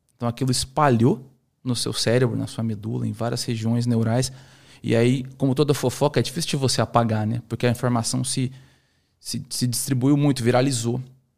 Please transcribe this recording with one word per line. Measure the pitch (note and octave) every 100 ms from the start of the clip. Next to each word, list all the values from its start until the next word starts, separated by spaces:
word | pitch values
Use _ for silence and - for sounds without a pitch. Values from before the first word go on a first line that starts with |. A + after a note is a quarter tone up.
| _ -
Então | A#2+
aquilo | A#2 C3
espalhou | B2 - - D3 A#2 B2+ A3+ - _ _ _
no | B2+ A#2
seu | A#2
cérebro, | - A2 B2 A#2+ A2
na | A2
sua | -
medula, | A2+ G#2 G#2+ B2 A2+
em |
várias | G#2 A#2+ A#2+
regiões | - A2+ A2+ A#2+ A#2+
neurais. | A2+ A2+ A#2+ C3 - - - - -
E | A#2 A#2
aí, | A#2+ C3+ C3 -
como | C#3
toda | B2+ C#3+ B2+
fofoca, | B2+ - D3 C3
é |
difícil | - E3+ -
de | C#3+
você | C3 -
apagar, | A2 A#2 A2+ A2 G#2+
né? | A#2 -
Porque | A2+ B2
a |
informação | A#2 B2 A#2+ A#2 C3
se, | B2+ C3+ B2 - - _ _ _ _ _
se, | - A#2+ -
se | - B2+
distribuiu | A#2+ - B2+ C3 D3
muito, | D3 C3
viralizou. | A#2 B2 C#3 A#2+ A#2 B2+ - - _